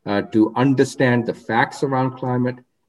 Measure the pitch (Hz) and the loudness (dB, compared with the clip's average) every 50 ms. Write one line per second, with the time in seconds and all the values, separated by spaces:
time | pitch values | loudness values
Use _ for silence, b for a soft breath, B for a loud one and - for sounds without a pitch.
0 | _ - 101 101 87 - - 110 107 107 - 120 127 139 135 127 139 135 - - | _ -2 -2 -2 -2 0 2 2 2 2 2 2 2 4 4 4 2 0 0 0
1 | 139 127 120 120 117 120 - - - - 110 120 135 - - - - 139 135 131 | 0 2 2 2 0 -2 -6 -8 -8 -4 -2 0 -2 -2 -2 -4 -4 -2 -2 -2
2 | 131 131 127 - - 127 123 123 123 123 123 127 - _ _ _ _ | -2 -2 -4 -6 -6 -4 -2 -2 -2 -2 -4 -8 -14 _ _ _ _